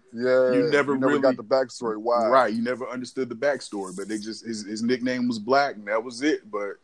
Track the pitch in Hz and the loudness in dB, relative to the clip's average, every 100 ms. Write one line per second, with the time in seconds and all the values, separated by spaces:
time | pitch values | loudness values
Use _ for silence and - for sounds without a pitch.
0 | _ 117 123 127 127 127 - 143 139 135 | _ -4 2 4 4 4 4 2 2 2
1 | 135 147 135 123 104 135 127 - 120 107 | 2 4 2 2 0 0 0 -4 -6 -2
2 | 113 120 107 131 117 113 117 120 120 127 | 0 2 6 6 4 0 -2 -4 -6 -8
3 | 120 131 123 113 139 131 - 101 95 92 | -8 -6 -6 -2 -2 -2 -6 -8 -8 -8
4 | 98 110 107 107 117 110 98 107 117 127 | -6 -6 -8 -12 -10 -10 -8 -4 -2 0
5 | 127 127 123 113 104 139 139 104 104 110 | -2 -2 -2 -2 2 2 2 -2 -4 -2
6 | 123 117 151 143 104 104 101 - | -4 -2 0 -2 -4 -6 -6 -8